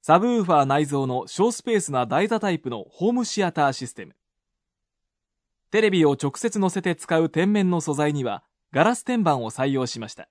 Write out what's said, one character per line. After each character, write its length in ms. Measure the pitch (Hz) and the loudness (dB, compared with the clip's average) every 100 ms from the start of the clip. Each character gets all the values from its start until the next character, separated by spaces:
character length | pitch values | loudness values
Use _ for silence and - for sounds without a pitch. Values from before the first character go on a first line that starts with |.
サ 180 | - 165 | 4 4
ブ 200 | 233 240 | 4 0
ウ 20 | |
ー 20 | |
フ 80 | 180 | 2
ァ 120 | 156 | 2
ー 20 | 139 | 4
内 200 | 139 147 | 2 0
蔵 220 | 143 131 | -2 -2
の 180 | 127 - | -4 -8
小 280 | - 214 | 0 0
ス 100 | 226 | 0
ペ 140 | - 214 | -2 -2
ー 20 | |
ス 140 | - | 0
な 120 | 135 120 | -2 0
台 220 | 139 208 | 0 0
座 100 | 220 | 0
タ 140 | 208 | -2
イ 80 | 170 | -2
プ 100 | 127 | -4
の 140 | 113 - | -8 -12
ホ 220 | - 196 | -4 -2
ー 0 | |
ム 100 | 240 | 0
シ 220 | 226 - 185 | -2 -2 -2
ア 80 | |
タ 160 | - 143 | 2 0
ー 20 | |
シ 160 | 135 127 | 0 -10
ス 60 | |
テ 120 | - 85 | -12 -18
ム。 80 | _ _ _ _ _ _ _ _ _ _ _ _ _ _ _ _ | _ _ _ _ _ _ _ _ _ _ _ _ _ _ _ _
テ 80 | 208 | 2
レ 60 | 214 | 2
ビ 160 | 185 151 | 6 4
を 120 | 139 | 4
直 120 | 143 - | -2 -2
接 240 | 233 214 | -4 0
乗 100 | 190 | -2
せ 120 | 190 | 0
て 160 | 180 170 | -4 -4
使 200 | - 160 | -2 0
う 120 | 160 | 0
天 240 | 160 190 | 0 2
面 160 | 208 185 | 2 2
の 100 | 175 | 0
素 140 | 160 | -2
材 180 | 143 151 | -2 0
に 140 | 147 123 | 0 -4
は 180 | 101 _ _ _ | -6 _ _ _
ガ 100 | 135 | 2
ラ 100 | 190 | 2
ス 120 | 240 - | 0 -4
天 160 | 247 | -2
板 160 | 175 139 | 0 0
を 140 | 113 | -4
採 200 | - 135 | -4 -2
用 140 | 135 123 | -2 -4
し 160 | 120 | -6
ま 80 | 110 | -14
し 60 | - | -16
た。 120 | - | -20